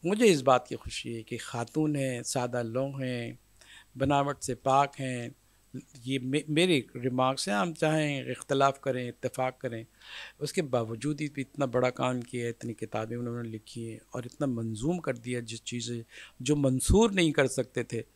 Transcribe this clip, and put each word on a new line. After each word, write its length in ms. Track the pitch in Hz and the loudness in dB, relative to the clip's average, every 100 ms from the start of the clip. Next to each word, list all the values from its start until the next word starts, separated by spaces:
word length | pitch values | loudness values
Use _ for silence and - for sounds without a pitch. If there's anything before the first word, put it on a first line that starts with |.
| 165 | 0
मुझे 200 | 214 233 | 4 6
इस 160 | 160 | 6
बात 260 | 131 127 - | 6 6 4
की 80 | 120 | -10
खुशी 380 | - - 123 | -8 -8 -8
है 100 | 117 | -8
कि 140 | 113 120 | -8 -10
ख़ातून 580 | - 120 117 156 156 147 | -8 -6 -4 0 0 0
हैं, 280 | 131 123 | -2 -4
सादा 380 | 123 135 123 123 | -4 -4 -2 -2
लोग 400 | 113 117 139 135 | -2 -2 -4 -4
हैं, 380 | 131 123 117 120 _ _ - - - - | -4 -4 -6 -10 _ _ -20 -20 -20 -2
बनावट 420 | 139 143 139 139 | 2 2 2 -4
से 160 | - 120 | -6 -2
पाक 360 | - 135 139 - | 4 4 4 0
हैं, 360 | 131 123 120 - _ _ _ 127 - 131 120 | -6 -6 -8 -14 _ _ _ -16 -16 -14 -4
ये 140 | 135 | -4
मे-, 300 | 127 143 151 | 0 -2 0
मेरे 380 | 151 185 156 117 127 | 2 4 4 2 -4
रिमार्क्स 540 | 127 123 127 135 - | -2 2 2 2 0
हैं, 60 | 202 | 0
हम 180 | 185 | 0
चाहें 580 | 156 156 156 151 139 127 | 0 2 2 0 -2 -6
इख्तलाफ 480 | 127 - 135 139 135 | -8 -2 4 4 2
करें, 240 | 135 127 123 | -2 -2 -4
इत्तेफाक 520 | - 127 - 127 - | -6 -6 -2 -4 -4
करें, 240 | 127 117 110 _ - - - _ | -8 -8 -12 _ -18 -16 -16 _
उसके 220 | 147 - | -6 -4
बावजूद 600 | 151 123 113 113 139 147 | 0 0 0 -2 -4 -2
ही 80 | 151 139 | -4 -6
इतना 280 | 131 - 139 | -10 -4 0
बड़ा 240 | 123 127 | 2 2
काम 320 | 123 127 127 | 2 -2 -2
किया 220 | 117 123 | -4 -6
है, 60 | 120 | -6
इतनी 240 | 113 120 | -6 -8
किताबें 440 | 110 110 - 110 120 | -8 -6 -6 -4 -6
उन्होंने 320 | 120 120 117 | -6 -6 -8
लिखी 360 | 110 - 120 113 | -10 -12 -12 -12
हैं 140 | 113 _ | -12 _
और 120 | 123 120 | -10 -10
इतना 220 | - 143 | -4 -2
मंजूम 500 | 117 113 110 131 180 | -2 -4 -4 -2 -2
कर 200 | 160 123 | -4 -6
दिया, 220 | 117 123 | -6 -6
जिस 240 | 117 113 | -6 -12
चीज़ें 400 | - 120 117 120 117 - - _ | -8 -8 -6 -8 -10 -18 -20 _
जो 140 | 131 147 | 0 4
मंसूर 560 | 135 131 - 190 226 | 4 2 6 6 8
नहीं 200 | 196 165 | 6 4
कर 160 | 147 135 | 4 2
सकते 360 | - 123 - | 2 -2 -4
थे 200 | 120 117 107 | -4 -6 -8